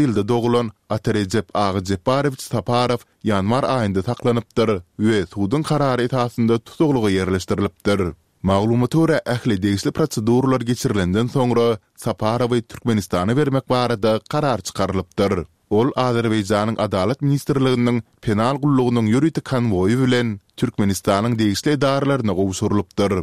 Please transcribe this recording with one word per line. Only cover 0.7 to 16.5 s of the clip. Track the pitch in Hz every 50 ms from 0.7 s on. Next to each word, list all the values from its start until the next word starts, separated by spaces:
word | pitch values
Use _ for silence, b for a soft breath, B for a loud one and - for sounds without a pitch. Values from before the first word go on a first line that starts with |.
| - _ _ -
Ata | 107 110 - 120 107
Recep | 107 101 95 98 110 98 _ -
Ağa | - 104 98 92 98 92 92
Jeparowicz | 98 92 - - 127 139 139 143 131 - -
Saparov | - - 120 - - 120 120 123 120 123 120 - _ _ _ -
ýanwar | 110 104 98 95 101 117 135 - - 131
aýynda | 127 113 101 92 95 92 120
saklanypdyr | 120 - - 123 117 117 - _ - - 110 110 107 92 87 _ _ -
we | 104 110 110 104 90 - -
suwdyň | 104 101 98 123 151 156
karary | - 156 143 143 135 127 120 120 120
esasynda | 131 131 123 120 - - 117 113 113 117
tutuglyga | - - - - 170 151 139 127 107 104 95
ýerleşdirilipdir. | 95 95 90 95 92 - - 104 90 101 95 - _ - 104 101 98 95 85 78 _ _ _ _ _ -
Maglumaty | 92 98 98 104 113 117 120 123 120 - 160
görä, | 165 160 156 135 -
ähli | - 120 117 - 135 104 92 95
degişli | 101 101 98 - 147 -
proseduralar | - 156 147 - 123 107 110 117 123 131 131 131 127
geçirilenden | 120 117 123 - - 135 104 101 92 87 92 107 120
soňra | 123 - 143 127 123 120 120 117 117 113 104 _ _ _
Saparowy | - - 117 107 - 110 107 113 120 127 117 123 120 113
Türkmenistana | - - - - 120 113 107 92 - - 87 90 104 120
bermek | 139 151 139 131 135 - -
barada | 131 123 123 117 117 104 98 110 110 107 - -
karar | - 151 151 139 123 98
çykarylypdyr. | - - - - 98 90 92 95 87 _ - - 101 98 101 87 78 - _ _ _ -
Ol | 104 104 117 147 -
Azerbaýjanyň | - 127 127 120 117 113 117 110 110 101 95